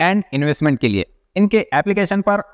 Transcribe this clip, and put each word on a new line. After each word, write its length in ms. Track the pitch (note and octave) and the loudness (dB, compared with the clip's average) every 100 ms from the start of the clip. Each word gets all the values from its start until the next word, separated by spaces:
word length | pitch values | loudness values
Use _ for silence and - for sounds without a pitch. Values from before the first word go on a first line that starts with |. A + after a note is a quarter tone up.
and 220 | E3+ G3+ - | 0 0 -2
इन्वेस्टमेंट 460 | C3+ D3 D3 D3+ C3 | -2 -2 0 0 0
के 80 | A#2+ | 0
लिए। 260 | G2 - _ _ F#3 | 0 -4 _ _ 0
इनके 220 | G3+ A3 - | 2 2 0
एप्लीकेशन 480 | C#3+ G3 G3+ F#3 G3+ | -2 0 -2 0 0
पर 200 | G3+ G3+ - | 0 -2 -2